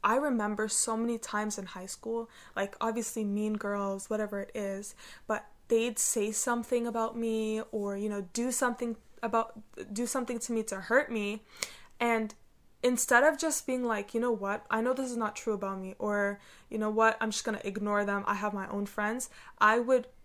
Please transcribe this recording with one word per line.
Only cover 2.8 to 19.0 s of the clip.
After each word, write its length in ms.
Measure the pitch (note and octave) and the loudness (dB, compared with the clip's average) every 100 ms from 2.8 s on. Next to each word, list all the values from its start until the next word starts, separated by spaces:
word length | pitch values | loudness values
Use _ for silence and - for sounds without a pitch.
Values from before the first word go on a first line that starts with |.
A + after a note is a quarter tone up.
obviously 420 | A3+ A3+ A3 - | -2 -2 -4 -4
Mean 300 | G#3 G3+ G#3+ G#3+ | -2 0 -2 -2
Girls, 540 | G#3 G3+ G3 G3 - | -2 -2 -2 -4 -4
whatever 300 | G#3+ G#3 G3+ | -4 -2 -4
it 100 | G3 | -6
is, 400 | - G3 G3 G3+ - - - - | -6 -4 -6 -10 -14 -18 -20 -2
but 160 | G#3+ - - - | -2 -2 -20 2
they'd 300 | A3+ A#3 A3 | 4 4 0
say 340 | - - G#3 | 0 2 0
something 540 | G#3 - A#3+ A3+ A#3+ A#3 | 0 0 0 2 0 0
about 280 | A3+ A3+ A#3 | 0 -2 0
me 460 | A3+ A3 A3 A3 - | -2 0 0 -2 -4
or, 260 | G#3+ G3+ G3 | -4 -2 -2
you 120 | G#3+ | -2
know, 140 | G3+ F#3 | -2 -4
do 180 | - B3 | -2 0
something 460 | A#3+ B3+ A#3+ A#3 A3+ - - | 2 0 0 -4 -6 -12 -6
about, 380 | A#3 A#3 A3+ - - - - | 0 0 0 -8 -18 -14 -8
do 140 | G#3 A#3+ | -4 -2
something 340 | C4+ A#3+ A#3 | -2 -2 -4
to 120 | - | -2
me 120 | A3+ | -2
to 160 | A3 F#3+ | -2 -6
hurt 320 | F#3 B3 D4 | 4 4 4
me. 320 | A3+ G3+ G#3+ - - - - - - | -2 -2 -6 -10 -8 -8 -8 -20 -2
And 340 | A#3 A3+ G#3+ - - - - - | 2 2 0 -8 -20 -20 -20 0
instead 400 | B3 B3 - B3 | 0 2 6 8
of 160 | D4 D4+ | 8 4
just 260 | D#4+ - | 0 0
being 200 | - B3+ | -2 -2
like, 280 | B3 G#3 G3+ | 0 -2 -2
"You 60 | A3+ | 0
know 140 | B3 | 0
what? 340 | A3 G3 G#3 - | 0 0 -4 0
I 120 | A3 | 0
know 120 | A#3+ | 2
this 160 | C4 C4 | 0 0
is 80 | A#3 | -2
not 200 | A3 - | -2 -2
true 160 | - | -2
about 260 | G#3 G3 F#3+ | -2 -2 -6
me," 160 | F#3 G3 | -8 -4
or, 400 | G#3 G#3 G3+ G3+ - - - | 0 2 0 -2 -12 -20 -8
"You 100 | A3 | -2
know 120 | G#3+ | 0
what? 260 | G#3+ A3 A3 | 6 6 6
I'm 100 | A3 | -2
just 140 | G#3 | -2
gonna 160 | - G#3 | -4 -2
ignore 420 | - G3 G#3 G#3 | -4 -2 0 2
them. 200 | G3+ G3+ G3+ | 2 0 0
I 80 | |
have 180 | G3+ G#3 | 0 -2
my 160 | G3+ G3 | -4 -4
own 160 | G3+ G#3 | -4 -4
friends," 440 | - | -2